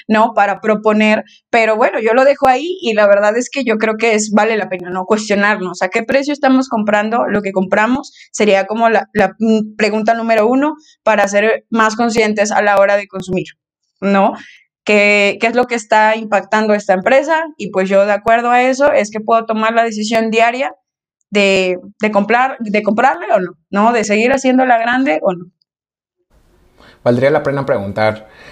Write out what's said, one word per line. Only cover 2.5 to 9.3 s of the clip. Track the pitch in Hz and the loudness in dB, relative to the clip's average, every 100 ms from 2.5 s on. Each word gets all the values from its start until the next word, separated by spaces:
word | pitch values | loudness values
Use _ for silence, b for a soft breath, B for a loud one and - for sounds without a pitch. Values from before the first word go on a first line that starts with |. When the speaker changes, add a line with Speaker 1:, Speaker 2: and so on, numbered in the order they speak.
| 254 320 370 | 0 -2 -6
Speaker 1:
y | 339 | -2
la | 208 208 | 2 4
verdad | 202 208 226 | 4 2 -2
es | 247 | -4
que | 285 | -6
yo | 254 220 | -2 -2
creo | 220 220 | -2 0
que | 233 | 0
es, | 214 214 208 | 0 0 0
vale | 214 220 | 0 -2
la | 185 | -4
pena, | 185 175 | -8 -8
¿no? | 185 185 | -8 -2
Cuestionarnos, | 214 214 202 202 202 180 165 | -2 0 0 0 -2 -6 -6
¿a | 185 | -4
qué | 233 | -4
precio | 220 277 277 | -2 -2 -2
estamos | 285 277 262 262 | -2 2 2 0
comprando | 226 208 208 214 233 - | -4 0 0 0 -2 -2
lo | 208 | -2
que | 196 | -2
compramos? | 190 190 202 220 262 285 B B | -4 -2 0 0 -2 -6 B B
Sería | - 208 190 190 | -2 2 2 0
como | 220 233 | 0 2
la, | 208 - | 0 -2
la, | 208 190 | -2 -2